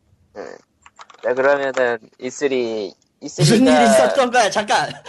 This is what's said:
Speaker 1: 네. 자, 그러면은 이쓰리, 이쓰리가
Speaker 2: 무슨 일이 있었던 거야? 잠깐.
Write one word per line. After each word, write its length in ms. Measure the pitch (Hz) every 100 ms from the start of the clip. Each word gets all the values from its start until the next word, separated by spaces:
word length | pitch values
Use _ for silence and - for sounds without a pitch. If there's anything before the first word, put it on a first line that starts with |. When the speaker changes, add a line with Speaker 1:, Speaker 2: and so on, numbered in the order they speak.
| _ _ _
Speaker 1:
네. 80 | 104 78 - _ _ _ - - -
자, 120 | 110
그러면은 640 | 127 135 143 135 131 123 117 - -
이쓰리, 720 | 127 - 143 131 117 110 92 - _ _
이쓰리가 340 | 143 - 151
Speaker 2:
무슨 120 | 226 262
일이 180 | 254
있었던 460 | 226 220 - - 247
거야? 200 | 247 202
잠깐. 400 | 220 208 214 139 -